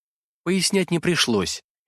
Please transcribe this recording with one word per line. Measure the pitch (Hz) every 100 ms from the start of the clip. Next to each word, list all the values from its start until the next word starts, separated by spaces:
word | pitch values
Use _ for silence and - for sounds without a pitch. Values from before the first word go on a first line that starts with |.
| _ _ _ _
Пояснять | - 190 - 196 185
не | 170
пришлось. | 175 160 - 107 85 - - _